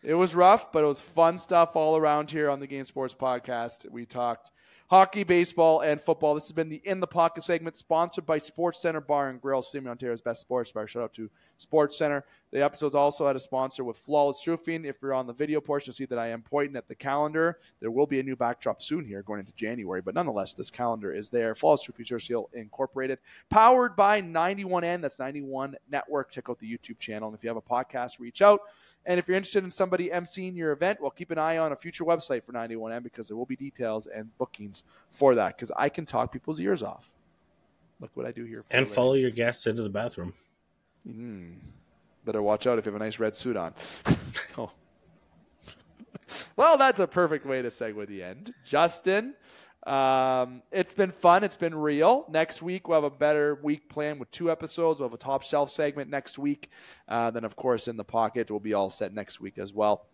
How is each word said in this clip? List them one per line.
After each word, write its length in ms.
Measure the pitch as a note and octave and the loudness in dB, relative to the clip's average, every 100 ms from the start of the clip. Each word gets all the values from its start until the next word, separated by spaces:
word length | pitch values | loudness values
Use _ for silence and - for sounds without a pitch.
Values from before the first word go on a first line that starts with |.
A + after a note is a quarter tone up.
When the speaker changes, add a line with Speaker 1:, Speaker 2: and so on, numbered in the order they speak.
Speaker 1:
It 100 | - | 0
was 220 | E3 F#3 E3 | 2 2 6
rough, 360 | F3+ G3+ - | 8 8 4
but 120 | D#3+ | 2
it 40 | D3+ | 2
was 140 | C#3 | 2
fun 380 | - E3 E3 F3+ | -4 4 4 4
stuff 360 | - F3 E3 E3 | 2 4 4 4
all 220 | D#3 D#3+ | 2 4
around 320 | D#3 D3 D3+ | 4 2 -2
here 220 | D#3 D3 | -2 -2
on 80 | C#3 | -2
the 80 | C#3 | -6
Game 180 | C#3 C3 | -10 -10
Sports 300 | - C3 - | -8 -8 -4
Podcast. 720 | C3 B2 B2 A#2+ A#2 - - | -2 -2 -4 -6 -6 -10 -14
We 160 | A#2+ A#2 | -14 -10
talked 460 | B2+ A#2+ A#2 - _ _ _ _ | -4 -4 -4 -10 _ _ _ _
hockey, 360 | F#3 F#3+ G#3 | 8 8 4
baseball, 560 | F#3 F3 F3 - E3 D#3+ | 2 4 4 4 6 6
and 220 | D3+ D3 | 2 0
football. 340 | - D#3 D3+ D3+ | 0 2 2 0
This 80 | |
has 80 | - | -2
been 160 | D#3+ D#3+ | -4 -4
the 140 | D3+ | -6
In 160 | G3 F#3 | -6 -4
the 80 | F3+ | -2
Pocket 360 | F3 E3 E3 | 2 2 0
segment, 340 | D#3 E3+ E3 - | -2 -2 -4 -12
sponsored 480 | - D#3+ E3+ - D#3 | -2 0 0 -4 -2
by 120 | D#3 | -2
Sports 420 | - - E3+ E3 | -2 -4 -4 0
Center 180 | E3+ D#3+ | -4 -4
Bar 300 | C#3 D3 C#3 | -2 -2 -2
and 120 | B2+ | -6
Grill, 200 | C3+ C3+ | -2 -2
Sydney, 280 | B2+ C#3+ C3 | -4 -10 -10
Ontario's 320 | A#2+ B2+ A#2 | -8 -6 -4
best 200 | A#2+ A2+ | -4 -6
sports 300 | - B2+ A#2 | -4 -4 -4
bar. 140 | A2 G#2+ | -8 -8
Shout 180 | A#2+ | -6
out 100 | A#2 | -8
to 180 | - A2 _ _ _ | -8 -14 _ _ _
Sports 400 | - D#3 D3 - | 0 2 2 2
Center. 280 | D3+ C#3+ - _ _ | -2 -2 -6 _ _
The 100 | - | 0
episode's 340 | C#3+ - D3+ C#3+ | 0 0 -2 4
also 300 | C#3+ C#3+ C#3+ | 2 2 0
had 120 | C3 | 0
a 20 | |
sponsor 460 | - C3 C3 - B2 | -4 -4 -4 -4 -8
with 120 | A2+ | -8
Flawless 480 | - D3 C#3+ C#3 - | 0 2 2 0 -4
Roofing. 380 | E3 E3 E3 | -4 -4 -6
If 140 | D3+ C#3 | -8 -8
you're 120 | C#3 | -4
on 120 | C3+ B2 | -4 -4
the 60 | |
video 300 | A#2+ D3+ D3+ | -4 -2 -2
portion, 280 | D3 C#3+ C#3 | 0 -4 -4
you'll 60 | - | -10
see 100 | C3+ | -6
that 120 | A#2+ | -4
I 80 | A#2 | -4
am 140 | A#2 | -8
pointing 340 | A2+ D3 C#3+ C3+ | -4 -2 -2 -4
at 140 | - | -12
the 60 | - | -10
calendar. 640 | C#3 C#3 D3+ D#3 E3 E3+ _ _ | -2 0 0 2 0 0 _ _
There 120 | A2+ | -4
will 160 | A#2 C#3+ | 0 2
be 120 | C3+ | 2
a 40 | |
new 120 | C3+ B2+ | -2 -2
backdrop 460 | A#2+ B2 A#2+ G#2 | -2 -2 -4 -4
soon 240 | - D#3 B2+ | -6 -6 -6
here 180 | G2+ | -12
going 160 | G2+ G#2 | -8 -10
into 140 | F#2+ | -10
January, 480 | - G#2+ A#2+ F#2+ F#2 | -8 -6 -6 -6 -6
but 120 | F#2 | -4
nonetheless, 400 | B2 F3 G#2+ F#2 | -4 -2 -4 -6
this 160 | - - | -6 -8
calendar 440 | - A#2+ A2 G2+ | -4 -4 -2 -6
is 160 | D#2 G#2 | -8 -4
there. 260 | A#2+ A2+ A2 | -2 -2 0
Flawless 320 | D#3 D3 - | 2 2 0
Roofing, 160 | - | -14
Churchill 460 | A#2 A#2+ - A#2 - | -10 -8 -4 -6 -6
Incorporated, 680 | A#2+ G#2+ - C3+ C3+ C3 C3 _ - _ | -14 -16 -8 -6 -4 -6 -6 _ -20 _
powered 460 | G#3+ A3+ B3+ A#3+ F3+ | 8 8 8 4 4
by 240 | G3+ G#3+ | 4 4
ninety-one 640 | F3 E3 F3 G3+ F#3+ F3+ | 0 0 0 -2 -2 -2
N. 160 | E3+ F3 | 0 -2
That's 200 | D3 - | -4 -6
ninety-one 580 | C3+ D3 C#3 C3+ C#3 C#3 _ | -8 -8 -8 -6 -8 -10 _
Network. 420 | C#3+ - D3 C3 | -6 -2 -4 -4
Check 180 | - - | -10 -10
out 100 | A#2+ | -10
the 100 | A2 | -8
YouTube 300 | A#2 - A2 | -12 -12 -14
channel. 300 | - G#2+ G#2+ | -10 -8 -8
And 80 | G#2+ | -8
if 60 | A#2 | -8
you 40 | |
have 60 | A2+ | -8
a 60 | |
podcast, 580 | _ A#2+ B2+ C3 B2 - | _ -4 -2 -6 -8 -10
reach 220 | A#2+ - | -14 6
out. 180 | G3+ G#3 - _ _ _ - | 8 8 2 _ _ _ 0
And 120 | F3+ | 0
if 100 | F3 | 2
you're 100 | F#3 | 0
interested 260 | F#3+ G3+ | 2 -2
in 80 | F#3 | -2
somebody 380 | - F#3 F3+ F3 | -2 0 0 0
emceeing 460 | F3 F3 - F#3 F3+ | -4 -4 -8 -8 -4
your 180 | D#3+ | -2
event, 260 | C#3+ F3 G#3 | 0 0 0
well, 80 | C#3 | -6
keep 220 | - - | -8 -6
an 60 | D#3+ | -2
eye 200 | D#3 E3 | 0 0
on 140 | D#3+ | 0
a 40 | C#3 | -4
future 260 | - - | -10 -4
website 400 | E3 E3+ - B2 | 0 0 0 -4
for 80 | - | -4
ninety-one 400 | B2 A#2 A2+ A2 | -10 -8 -8 -8
N 120 | A#2 | -10
because 260 | A#2+ - A2 | -10 -14 -10
there 80 | G#2+ | -8
will 80 | B2 | -6
be 100 | C3 | -8
details 520 | C#3 - A#2 A2 G#2+ | -10 -6 -4 -4 -6
and 300 | G#2+ A2 _ | -12 -14 _
bookings 460 | C3 - G#2 F#2+ _ _ _ | -8 -8 -12 -14 _ _ _
for 260 | - C#3 A#2+ | 4 6 6
that, 220 | F#2 - | 2 -4
'cause 140 | G#2+ - | -10 -2
I 100 | C#3+ | -2
can 180 | - D#3+ | -2 -4
talk 280 | A#2+ B2+ | -2 -2
people's 260 | B2+ - D#3 | -6 -8 -4
ears 240 | F#3 F3+ | 0 0
off. 300 | G2+ - - _ _ _ _ _ _ _ _ _ | -2 -10 -20 _ _ _ _ _ _ _ _ _
Look 100 | - - | -16 -10
what 100 | B2 | -10
I 80 | |
do 100 | A#2+ | -10
here 140 | A#2 A2+ - | -14 -14 -2
for 80 | B2 | 0
Speaker 2:
And 100 | C3 | 2
Speaker 1:
a 40 | |
Speaker 2:
follow 220 | - B2+ | 2 2
Speaker 1:
living. 100 | C3+ | 2
Speaker 2:
your 100 | B2+ | 0
guests 360 | A2+ A#2 A#2+ - | 0 -2 0 -4
into 160 | A2 | -2
the 60 | G#2+ | -4
bathroom. 440 | G2 A#2 - F2+ - _ _ _ _ _ _ - | -4 -6 -8 -12 -12 _ _ _ _ _ _ -18
Speaker 1:
Mm. 480 | A2+ A#2+ G2+ E2+ F2+ - - _ _ _ _ | -16 -14 -14 -16 -18 -20 -20 _ _ _ _
Better 200 | - G#2+ | -6 0
watch 240 | G#2 G#2+ B2+ | 2 2 2
out 100 | A#2 | 0
if 80 | G#2+ | -2
you 60 | |
have 100 | G#2 | -6
a 20 | |
nice 140 | G#2+ - | -8 -2
red 180 | A2 - | -2 -2
suit 220 | B2+ G#2+ | -4 -4
on. 160 | E2 - - - - | -6 -10 -18 -8 0
<laughs> 100 | - - - - - | 0 -2 -10 -10 -12
Oh. 140 | A2 _ _ _ _ _ _ _ _ _ - - _ _ - - _ - - - | -12 _ _ _ _ _ _ _ _ _ -20 -20 _ _ -20 -20 _ -14 -10 4
Well, 220 | D4+ D4+ | 6 8
that's 220 | C4+ B3+ | 6 4
a 80 | F3+ | 0
perfect 400 | F3+ E3+ D3+ C3+ | 2 2 0 -4
way 160 | C3 | -4
to 60 | B2 | -4
segue 360 | - A2+ G#2+ G#2 | -6 -8 -8 -10
the 160 | G2+ | -10
end. 320 | F2+ A2+ G#3+ - | -12 -14 -18 -20
Justin, 680 | - C#3+ E3+ - F#3 G3 A#3+ - _ - - _ - | -2 2 2 2 0 0 -2 -12 _ -20 -20 _ -4
um, 760 | C3+ C3+ C3 C3 B2+ B2+ B2+ _ | 0 4 4 2 0 -2 -6 _
it's 220 | F#3+ F3 | -4 -4
been 160 | - F#3+ | 0 -2
fun. 340 | - F3 F3+ | 6 8 8
It's 140 | G3+ - | 4 -2
been 160 | E3+ | -4
real. 520 | D#3 D3+ D3 E3 B3+ - | 0 0 4 6 6 2
Next 320 | D#3 D#3+ - | 0 0 -2
week, 260 | E3 F#3 - | -6 -6 0
we'll 140 | D#3+ | 2
have 100 | D3 | 2
a 40 | C3+ | 0
better 400 | D3 D3+ D3 C#3+ | 2 4 2 0
week 260 | D3 D3+ _ | -2 -4 _
planned 300 | - D3+ D3 | -6 -6 -6
with 100 | B2 | -12
two 220 | - E3+ | -4 -2
episodes. 480 | E3 E3 - E3 D3+ | -2 -6 0 0 0
We'll 100 | B2+ | -4
have 60 | A2+ | -6
a 20 | |
top 240 | C3+ C3+ | -4 -4
shelf 300 | - D3 C#3+ | 0 0 0
segment 400 | - D3 C#3+ C#3+ | 0 -2 -4 -8
next 260 | C#3+ - - | -8 -8 -6
week. 320 | C#3+ D3 - - - - - | -4 -4 -8 -20 -20 -20 -6
Uh, 240 | A#2 A#2 | -2 -2
then, 120 | A#2 | -2
of 120 | A2+ - | -8 -4
course, 320 | C3 A#2 - | -2 0 -2
In 100 | A2+ | -8
the 60 | |
Pocket 480 | G#2 A2+ A2 A#2+ A2+ | -4 0 0 -2 -4
will 80 | G#2+ | -4
be 140 | G#2+ | -2
all 160 | G2+ F#2+ | 0 0
set 240 | - G2 | -2 -6
next 260 | G#2 G2+ - | -8 -10 -10
week 180 | G2 G2+ | -12 -10
as 160 | G2+ | -8
well. 340 | G2+ G#2+ G#2 - | 0 2 2 -2